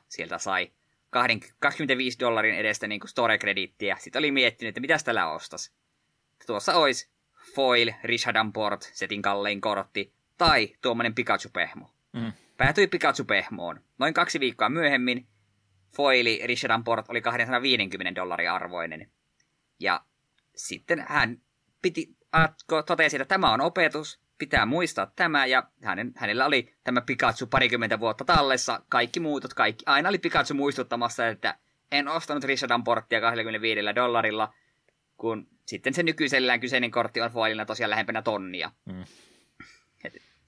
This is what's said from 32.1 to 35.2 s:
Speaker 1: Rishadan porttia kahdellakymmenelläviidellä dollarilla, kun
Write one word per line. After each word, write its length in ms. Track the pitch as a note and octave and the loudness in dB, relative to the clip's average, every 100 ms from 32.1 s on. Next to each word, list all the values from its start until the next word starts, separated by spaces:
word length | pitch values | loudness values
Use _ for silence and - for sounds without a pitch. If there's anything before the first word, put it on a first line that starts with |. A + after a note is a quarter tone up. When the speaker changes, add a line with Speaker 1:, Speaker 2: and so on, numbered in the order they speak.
| D#3+ - D3 | -4 -4 -4
Speaker 1:
Rishadan 400 | C3+ C3+ B2+ A#2+ | -2 -2 0 0
porttia 360 | A#2 A2+ - A2+ | 0 -2 0 0
kahdellakymmenelläviidellä 720 | A2+ A#2 A2+ A2 A2+ G#2+ G#2 | 2 0 -2 -2 -2 0 0
dollarilla, 600 | G#2+ B2 A#2 A2 G#2+ G#2+ - _ _ _ _ _ | 0 0 2 0 0 -4 -6 _ _ _ _ _
kun 320 | - | -8